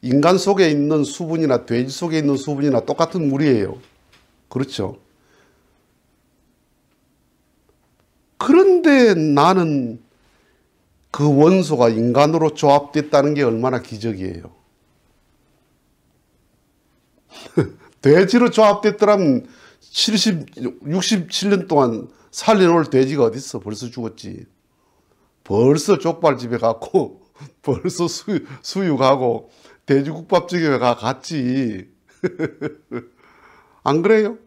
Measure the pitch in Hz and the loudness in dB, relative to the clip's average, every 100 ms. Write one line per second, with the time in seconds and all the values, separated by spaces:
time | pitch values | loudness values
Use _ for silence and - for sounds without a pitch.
0 | 123 135 156 185 190 196 175 147 147 156 | 0 2 4 2 0 2 2 2 0 0
1 | 135 - 165 165 156 123 - 117 131 139 | -2 -6 -8 -4 0 -2 -2 -4 -4 -6
2 | 175 160 147 139 147 139 143 127 - 147 | -6 -2 -2 -2 -4 -4 -2 -2 -2 -2
3 | 165 185 151 139 151 120 95 76 _ _ | -2 -2 -4 0 0 0 -2 -8 _ _
4 | _ _ _ _ _ 127 135 - 113 - | _ _ _ _ _ -8 -8 -6 -8 -10
5 | _ _ _ _ _ _ _ _ _ _ | _ _ _ _ _ _ _ _ _ _
6 | _ _ _ _ _ _ _ _ _ _ | _ _ _ _ _ _ _ _ _ _
7 | _ _ _ _ _ _ _ _ _ _ | _ _ _ _ _ _ _ _ _ _
8 | _ _ _ _ - 330 392 359 330 277 | _ _ _ _ 2 4 6 4 4 4
9 | 240 175 156 143 160 190 165 147 120 113 | 4 2 2 2 4 2 0 -2 -6 -10
10 | _ _ _ _ _ _ _ _ _ _ | _ _ _ _ _ _ _ _ _ _
11 | _ - 147 143 156 190 160 147 120 113 | _ -2 2 4 6 4 0 2 2 2
12 | 117 123 147 165 160 151 151 143 143 151 | 0 2 2 2 -2 0 2 2 2 -6
13 | 147 147 139 147 131 113 127 127 - 110 | 0 2 2 0 0 0 -2 -4 -8 -10
14 | 117 98 92 87 85 _ _ _ _ _ | -8 -6 -8 -12 -18 _ _ _ _ _
15 | _ _ _ _ _ _ _ _ _ _ | _ _ _ _ _ _ _ _ _ _
16 | _ _ _ _ _ _ _ _ _ _ | _ _ _ _ _ _ _ _ _ _
17 | _ _ _ - - - 139 - _ _ | _ _ _ -20 -8 -4 -4 -8 _ _
18 | 139 156 190 247 240 - 214 208 214 208 | 4 6 6 2 2 4 4 4 -2 0
19 | 208 208 170 123 - _ - _ _ - | 2 2 2 0 -4 _ -20 _ _ -6
20 | - 214 220 175 123 - 123 - - 180 | -2 0 -2 -4 -8 -10 -10 -10 -6 -4
21 | 175 208 160 - 196 196 170 151 131 110 | -2 -4 -4 -6 -2 -2 0 0 0 -4
22 | - _ _ - - 214 180 170 156 131 | -12 _ _ -6 0 2 4 2 2 0
23 | 131 147 117 110 - 120 98 107 123 117 | 0 0 -2 -2 -12 -14 -12 -12 -12 -12
24 | 113 110 95 95 - _ _ _ _ _ | -12 -12 -18 -18 -20 _ _ _ _ _
25 | _ _ _ _ - 98 123 151 151 190 | _ _ _ _ -4 2 4 2 2 0
26 | 165 170 165 127 120 113 113 113 - 190 | 0 0 0 0 -4 -2 -2 -4 -2 -2
27 | 135 - _ _ 147 _ - 131 180 165 | -2 -10 _ _ -20 _ -6 -6 -6 -6
28 | 170 - - 190 - 135 - 190 190 139 | -6 -6 -6 -6 -6 -18 -12 -6 -4 0
29 | 131 120 123 110 - _ _ _ - 139 | 2 2 0 -4 -8 _ _ _ 0 0
30 | 139 160 165 180 170 180 160 131 123 120 | 0 -10 -2 -2 -2 -4 -2 0 0 0
31 | 113 131 - 160 123 131 127 98 92 _ | -4 -8 -10 -6 -4 -4 -4 -8 -16 _
32 | _ _ - - 160 - 151 - _ 120 | _ _ -10 -6 -8 -8 -14 -14 _ -14
33 | - _ _ _ _ _ _ _ - 147 | -14 _ _ _ _ _ _ _ -2 -2
34 | 180 220 208 233 | 2 2 2 -6